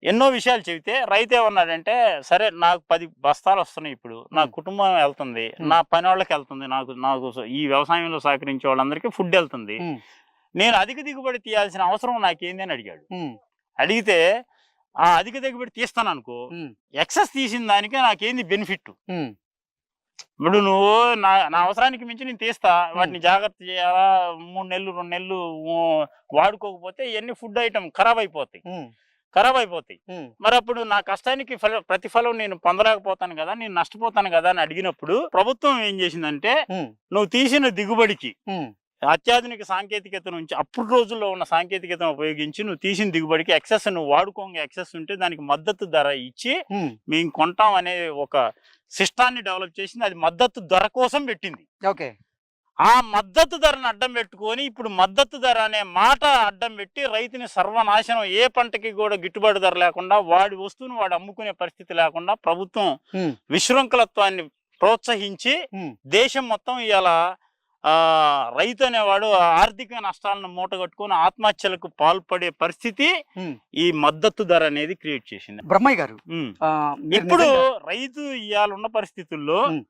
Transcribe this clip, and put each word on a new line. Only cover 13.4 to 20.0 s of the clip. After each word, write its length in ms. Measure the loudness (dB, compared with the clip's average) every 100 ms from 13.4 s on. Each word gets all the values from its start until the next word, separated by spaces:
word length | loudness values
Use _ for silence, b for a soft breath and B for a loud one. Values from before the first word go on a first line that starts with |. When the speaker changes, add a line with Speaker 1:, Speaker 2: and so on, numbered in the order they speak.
| _ _ _ -4
Speaker 1:
అడిగితే, 680 | 0 0 2 4 4 2 -4 _ _ _ _ 2
"ఆ 180 | 4 4
అధిక 220 | 2 -6
దిగుబడి 340 | -8 -10 -14
తీస్తాను 380 | -8 -6 -2 -4
అనుకో, 400 | -4 -8 -16 -14
Speaker 2:
హ్మ్. 220 | -14 -14 -16 _
Speaker 1:
ఎక్సెస్ 360 | -4 -2 0 0
తీసిన 380 | 0 -4 -4 0
దానికే 300 | 0 2 0
నాకేంది 460 | 2 2 -2 -4
బెనిఫిట్? 460 | -2 -2 -2 -6 -10
Speaker 2:
హ్మ్. 400 | -20 _ -6 -6 -8 _ _ _ _ _ _